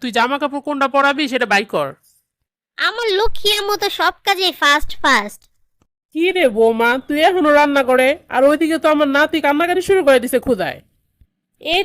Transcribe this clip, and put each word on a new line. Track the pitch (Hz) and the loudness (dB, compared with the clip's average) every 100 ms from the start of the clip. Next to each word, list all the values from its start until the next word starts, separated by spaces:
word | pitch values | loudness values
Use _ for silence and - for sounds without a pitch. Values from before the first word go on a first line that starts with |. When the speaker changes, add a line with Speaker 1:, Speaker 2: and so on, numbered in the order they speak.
Speaker 1:
তুই | 254 226 | -4 -2
জামা | 240 277 | -2 -2
কাপড় | 285 277 285 | -4 -6 -6
কোনটা | 285 277 | -4 -2
পরাবি | 277 277 277 285 | 0 0 0 -2
সেটা | 247 233 | -2 0
বাই | 202 214 | 0 0
কর। | 170 139 143 _ _ _ _ _ _ _ - | -4 -4 -8 _ _ _ _ _ _ _ -6
Speaker 2:
আমার | 330 440 466 381 | -4 -2 -2 0
লক্ষ্মী | 453 - 415 415 | 0 0 0 -2
আম্মু | 403 415 | -2 -4
তো | 403 - | -4 -2
সব | 349 - - | -4 -2 -4
কাজে | 370 370 - | -2 -4 0
ফাস্ট | 294 294 - - | 0 2 -2 -2
ফাস্ট। | 302 240 202 - _ _ _ _ _ _ _ | 0 0 -2 -12 _ _ _ _ _ _ _
Speaker 1:
কি | 311 349 370 | -4 -2 2
রে | 269 214 | 0 2
বৌমা, | 226 226 233 262 - | 2 2 0 -2 -4
তুই | 294 330 | 0 2
এখনো | 370 302 294 | 2 2 4
রান্না | 294 277 254 | 4 2 2
করে, | 254 262 320 - | 2 2 -2 -4
আর | 240 277 | 0 2
ওইদিকে | 302 320 320 | 2 0 0
তো | 311 | 0
আমার | 302 294 277 | 2 2 0
নাতি | 302 320 | 0 0
কান্নাকাটি | 285 294 339 359 359 | 0 0 0 -2 0
শুরু | 381 277 | 2 4
করে | 262 | 2
দিছে | 240 254 | 0 -2
ক্ষুধায়। | 269 214 156 131 _ _ _ _ _ _ _ _ | -2 -2 -4 -8 _ _ _ _ _ _ _ _
Speaker 3:
এই | 302 349 | -4 -2